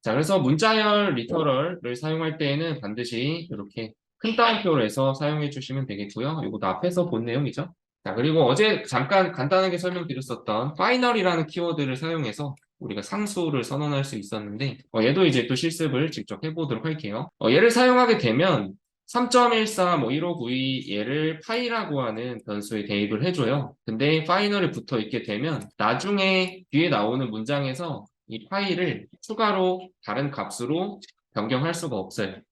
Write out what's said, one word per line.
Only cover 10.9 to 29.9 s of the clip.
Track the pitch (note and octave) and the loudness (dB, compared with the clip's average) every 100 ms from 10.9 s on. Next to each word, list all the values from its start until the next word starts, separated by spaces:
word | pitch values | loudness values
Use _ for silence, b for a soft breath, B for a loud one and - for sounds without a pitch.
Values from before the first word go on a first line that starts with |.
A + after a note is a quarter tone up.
| B3+ B3 A3+ F#3 E3+ D#3 | 2 2 2 2 0 -2
키워드를 | F3 E3+ D#3 C#3 C3 | -2 -2 -2 -2 -2
사용해서 | D#3+ E3 B2 G#2 C#3+ C#3 _ _ | -4 -4 -4 -6 -8 -10 _ _
우리가 | - G2+ | -8 -8
상수를 | - G3+ G#3 G3+ E3 C#3 A2+ | -6 -4 -4 -2 0 0 -2
선언할 | C#3 D3 C#3 C#3 | -4 -2 -2 -2
수 | A2+ | -6
있었는데, | - A2 G#2 G#2+ C3+ - - | -8 -8 -8 -4 -6 -6 -6
어, | A2+ | 2
얘도 | A2+ D#3 F3 | 4 6 4
이제 | B2+ A2+ | 4 2
또 | B2+ | 0
실습을 | E3 - D#3+ C3 D#3 | -2 -2 -2 0 -2
직접 | D#3 G#2+ G2+ D#3 | -4 -10 -8 -8
해보도록 | D#3+ D3+ A#2 D#3+ | -6 -4 -4 -4
할게요. | D#3 G#2 G#2+ - _ | -6 -6 -8 -8 _
어, | A2 | 4
얘를 | C#3 A3+ | 6 6
사용하게 | A#3 B3+ B3 B3 A3+ | 6 6 6 6 4
되면 | A#2+ A#2 F#3 C#3 F#2+ F#2+ _ _ - | 4 4 4 4 0 -10 _ _ -6
삼 | A#3+ B3 | -2 4
점 | B3 A#3+ | 6 6
일사, | A3+ G#3+ - F3+ E3+ | 4 0 2 2 4
뭐 | A#2 | 2
일오구이 | C#3+ F3 D#3+ A#2 B2+ C3 C3 - G2+ | 0 -2 -4 -4 -2 0 -2 -2 -4
얘를 | A2 C#3+ D#3 D#3 - | -2 0 0 -2 -4
파이라고 | A3+ B3 A3+ F3 C#3+ | -4 -2 -2 -2 -2
하는 | A#2+ A2 B2 A#2 - | -2 -4 -6 -8 -6
변수에 | G#2 G2+ A2 G#2 | -8 -4 -6 -2
대입을 | G2+ G2+ G#2+ E3 | 0 0 0 0
해줘요. | F3 A#2 C#3+ C3+ - - | 2 2 0 -2 -10 -8
근데 | A2 C#3 D#3+ | 0 2 2
파이널이 | D#3 F3+ G#3 G3+ E3+ | 2 0 2 0 0
붙어 | - - B2 | -4 -4 -4
있게 | G#2+ A#2+ | -2 -6
되면 | - G#2 D3+ C3+ - _ | -4 -4 -4 -4 -8 _
나중에 | G#2 B2+ F#3+ G3+ F#3+ F#3 F#3 F#3 _ | 0 0 0 0 2 2 0 -6 _
뒤에 | C#3+ E3+ | 2 2
나오는 | A#2+ G#2+ B2+ B2+ | 2 2 0 -2
문장에서 | A2 A2 C#3+ C3+ C3 F3 A#2+ - _ _ | -4 -2 -2 -2 -6 -8 -8 -12 _ _
이 | A2+ - | -14 -6
파이를 | G3 G3 E3+ F3+ - - - | -4 -2 0 0 -4 -10 -20
추가로 | - G#3+ G#3+ G3 F#3 F#3 F#3 | -12 0 0 2 2 0 -8